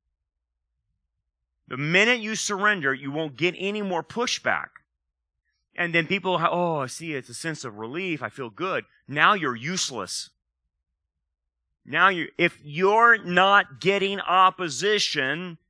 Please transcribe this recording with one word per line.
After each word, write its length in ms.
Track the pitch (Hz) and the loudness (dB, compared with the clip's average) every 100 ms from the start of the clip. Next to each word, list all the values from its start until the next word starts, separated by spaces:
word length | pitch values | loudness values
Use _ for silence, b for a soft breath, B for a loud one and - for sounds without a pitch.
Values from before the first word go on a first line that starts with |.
| _ _ _ _ _ _ _ _ _ _ _ _ _ _ _ _ _ | _ _ _ _ _ _ _ _ _ _ _ _ _ _ _ _ _
The 80 | 127 | -6
minute 420 | 147 185 220 240 | 2 4 4 2
you 160 | 214 220 | -2 -6
surrender, 580 | - 196 208 202 139 | -4 0 0 2 0
you 180 | 135 139 | -2 -4
won't 260 | 151 156 120 | -6 -6 -2
get 180 | 175 - | -4 -2
any 240 | 190 214 | -6 -4
more 220 | 196 170 | -2 -4
pushback. 680 | - 226 240 - 123 80 - _ _ _ _ _ _ _ _ _ _ - | -4 -6 -4 -2 -2 -2 -4 _ _ _ _ _ _ _ _ _ _ -6
And 180 | 170 | 0
then 140 | 165 160 | 0 0
people, 320 | 190 190 175 | -2 -2 0
ha-, 100 | 165 | 0
"Oh, 280 | 170 175 151 | 0 0 -2
I 80 | 127 | -4
see, 260 | - 165 | -8 -8
it's 160 | 143 123 | -8 -10
a 40 | |
sense 300 | 117 165 151 | -10 -8 -8
of 140 | 127 104 | -10 -10
relief. 460 | 113 156 190 147 | -8 -6 -6 -6
I 60 | 113 | -6
feel 200 | - 120 | -8 -12
good." 360 | 104 185 143 - _ - | -8 -6 -6 -8 _ -8
Now 280 | 143 170 208 | 2 4 4
you're 200 | 147 117 | -2 -4
useless. 760 | 143 185 - 120 90 - - _ _ _ _ _ _ _ _ _ _ _ _ _ _ _ - | -6 -6 -6 -6 -8 -8 -12 _ _ _ _ _ _ _ _ _ _ _ _ _ _ _ -6
Now 240 | 151 190 | 4 4
you, 180 | 175 139 - | 4 -4 0
if 220 | 170 - | 0 0
you're 560 | 147 147 190 220 233 220 | -10 0 4 6 6 6
not 560 | 175 180 190 202 185 120 | 4 4 6 6 2 -2
getting 400 | 180 202 196 196 | 0 2 0 -2
opposition, 1400 | - 180 185 185 175 127 196 208 - 147 131 156 180 165 | 0 4 4 4 -6 -2 0 0 0 -2 -2 -4 -8 -14